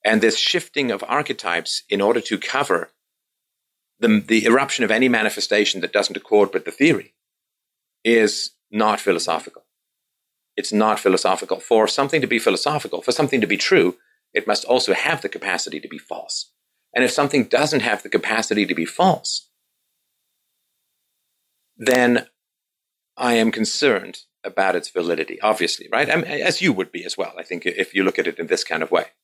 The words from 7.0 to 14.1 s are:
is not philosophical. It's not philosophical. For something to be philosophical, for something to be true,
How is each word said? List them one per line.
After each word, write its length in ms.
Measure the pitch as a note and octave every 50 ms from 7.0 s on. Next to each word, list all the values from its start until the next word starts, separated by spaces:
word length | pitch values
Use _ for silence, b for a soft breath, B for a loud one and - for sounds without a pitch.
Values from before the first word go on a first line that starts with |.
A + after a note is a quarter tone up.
| - _ _ _ _ _ _ _ _ _ _ _ _ _ _ _ _ _ _ _ _
is 460 | A2+ A#2 A2+ A2 G2+ - - - - _ _ _ _
not 300 | G#2 G#2+ A2 G#2+ G#2 -
philosophical. 640 | - G2+ F2+ E2 - - E2 D#2 - - _ - _ _ _ _ _ _ _ _ _ _ _ _ _ _ _ _ _ _ _
It's 160 | - G2 -
not 280 | G#2+ G#2 G#2+ A2 G#2 -
philosophical. 600 | - G2 F#2 F#2 - F#2 F#2 - G2 - F#2 -
For 280 | - - A#2 A2 G#2+
something 340 | G#2 - - C#3 C#3 E3 D#3
to 60 | B2+
be 120 | A2 A#2+ A2
philosophical, 600 | - A#2 F#2+ - - D3 D3+ D3 - - - F2+
for 100 | - -
something 300 | A#2+ - D3+ C3+ C#3 B2
to 60 | G#2+
be 100 | E2+ G#2
true, 400 | - - - F#3+ E3 F2 F2+ - _ _ _